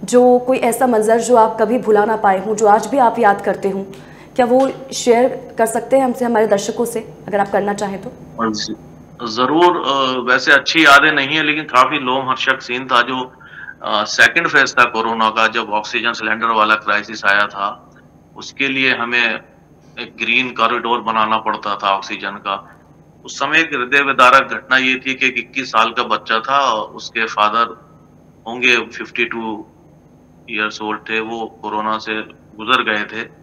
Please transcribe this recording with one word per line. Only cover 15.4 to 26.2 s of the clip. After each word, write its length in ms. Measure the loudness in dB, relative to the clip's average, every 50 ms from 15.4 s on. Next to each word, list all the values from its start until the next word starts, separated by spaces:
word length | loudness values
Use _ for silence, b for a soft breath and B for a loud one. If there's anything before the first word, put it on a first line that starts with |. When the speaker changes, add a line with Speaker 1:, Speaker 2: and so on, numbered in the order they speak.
| 0 0
Speaker 2:
जब 220 | 0 -2 -6 -2
oxygen 440 | -4 -4 -4 -4 -6 -4 -4 -4 -4
cylinder 340 | -4 -4 -4 -4 -2 -2 -2
वाला 280 | 2 2 2 2 2
crisis 500 | -2 0 -2 -2 -2 -2 -6 -12 -4 0
आया 220 | 0 2 2 0 -2
था, 440 | -4 -6 -6 -6 -6 -8 -18 -20 -20 -20 -20 -20 _ -20 _ _ -20
उसके 320 | -18 -18 -18 -8 -6 -4 -4
लिए 280 | -2 -2 -2 -2 -2
हमें 400 | -2 -4 -4 -2 0 0 0 -2 -6 -10 -16 -20 _ _ _ -20 _ _ -20 -16 -16
एक 140 | -16 -14 -10 -8
green 360 | -4 -2 0 0 -2 -2 -2
corridor 480 | -2 0 0 0 -2 -2 -2 -4 -2
बनाना 360 | -2 -4 -2 0 0 0 0 -2
पड़ता 380 | -2 -2 -6 -4 -4 -6 -6
था 200 | -2 0 0 0
oxygen 360 | -2 -4 -8 -12 -10 -10 -10
का। 440 | -12 -10 -8 -8 -8 -8 -8 -16 -20 -20 -20 _ -20 _ -20 _ _ _ -20
उस 140 | -18 -8 -6
समय 200 | -6 -2 0 0
एक 140 | 0 0 -2
हृदय 280 | -4 -4 0 0 0
विदारक 500 | 2 0 4 4 6 8 8 6 4 2
घटना 260 | -6 -10 -4 0 0 0
ये 180 | 2 0 -2
थी 180 | -2 -4 -8 -6
कि 120 | -2 -2 -2
एक 100 | -2 -4
इक्कीस 340 | -10 -8 -8 -10 -8 -2
साल 200 | 2 2 2 2
का 120 | 0 -4 -2
बच्चा 360 | -2 -2 -4